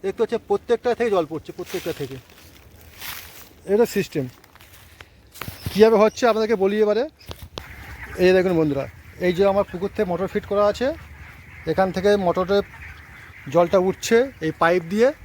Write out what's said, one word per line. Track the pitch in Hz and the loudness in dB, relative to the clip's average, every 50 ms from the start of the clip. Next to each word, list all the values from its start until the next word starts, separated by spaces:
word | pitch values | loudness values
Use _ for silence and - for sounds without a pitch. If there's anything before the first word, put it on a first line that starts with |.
| - | -6
দেখতে | 196 190 - 226 | -6 -2 -2 -2
হচ্ছে | - 240 214 - - | -2 -2 -8 -2 -2
প্রত্যেকটা | 208 196 - - 233 220 - 247 233 - | -2 -2 0 -2 -2 0 0 -2 -2 0
থেকে | 240 233 202 | 0 0 2
জল | 180 160 143 | 0 0 -2
পড়ছে, | 160 156 - - - | -6 -12 -12 -12 -14
প্রত্যেকটা | - 175 - - 180 - 175 156 - | -14 -12 -8 -10 -8 -6 -8 -8 -8
থেকে। | 147 123 135 131 - - - - - - - - - - - - - - - - - - - - - - - - - - - - - 180 196 | -8 -10 -10 -16 -18 -20 -20 -20 -20 -20 -20 -20 -20 -20 -20 -20 -20 -20 -20 -16 -14 -14 -12 -14 -16 -18 -20 -20 -20 -20 -20 -18 -4 -2 2
এটা | 214 240 - - | 2 2 2 0
সিস্টেম | 202 185 - - 156 131 127 - - - _ _ - - - - - - - - - - _ _ _ - - _ - - - - - - - | -4 -4 -4 -4 -6 -6 -6 -10 -18 -20 _ _ -20 -20 -20 -20 -20 -20 -20 -20 -20 -20 _ _ _ -20 -20 _ -14 -14 -14 -14 -10 -12 -6
কীভাবে | - 190 214 226 226 196 214 | 4 6 6 6 8 6 4
হচ্ছে | 220 - - 240 233 | 4 2 2 0 0
আপনাদেরকে | 214 220 220 214 233 185 190 | 2 0 0 0 0 0 0
বলি | 196 208 214 214 | 0 2 2 2
এবারে। | 208 208 220 269 320 _ _ - - - - - - - - - - - - - - - - - - - - | 2 2 0 -2 -4 _ _ -16 -16 -14 -14 -16 -14 -14 -14 -14 -14 -18 -18 -18 -18 -16 -18 -16 -14 -2 2
এই | 180 | 4
যে | 185 185 | 6 6
দেখুন | 185 180 190 180 160 | 4 4 2 2 2
বন্ধুরা, | 160 151 139 139 135 - - - - - - - 180 | 2 0 0 -4 -6 -8 -12 -20 -20 -20 -10 -4 -2
এই | 180 180 | -2 0
যে | 165 196 196 | 2 2 2
আমার | 190 202 196 - | 2 2 -2 -2
পুকুর | - 175 190 202 - | -6 -8 -8 -6 -4
থেকে | - 214 180 | -4 -2 -2
মোটর | 175 165 190 180 - | -2 -4 -4 -4 -4
ফিট | 208 - - | -6 -6 -2
করা | 202 202 208 208 | 0 2 2 2
আছে, | 202 - 240 269 330 - - - - - - - - - - - - - - 160 | 0 0 -4 -4 -4 -6 -14 -20 -20 -20 -20 -20 -20 -20 -20 -20 -20 -12 -6 -4
এখান | 156 185 190 190 170 | 0 0 0 0 0
থেকে | 190 185 208 208 202 190 | 0 2 2 2 4 2
মোটরে | 175 165 180 185 175 202 202 196 - - - - - - - - - - - - - - - - 143 135 | 0 0 0 0 0 0 0 0 -2 -14 -20 -18 -18 -18 -20 -20 -20 -20 -20 -20 -20 -20 -18 -14 0 2
জলটা | 165 175 165 196 190 180 | 2 2 4 4 2 2
উঠছে | 190 - - - - 226 226 254 277 - - 160 | 2 -2 -4 -2 2 2 2 2 0 -4 -6 -6
এই | 160 156 - | -6 -2 2
পাইপ | 165 165 180 180 165 165 196 | 2 2 2 2 0 -2 0
দিয়ে | 214 233 269 311 - | 2 2 2 2 -2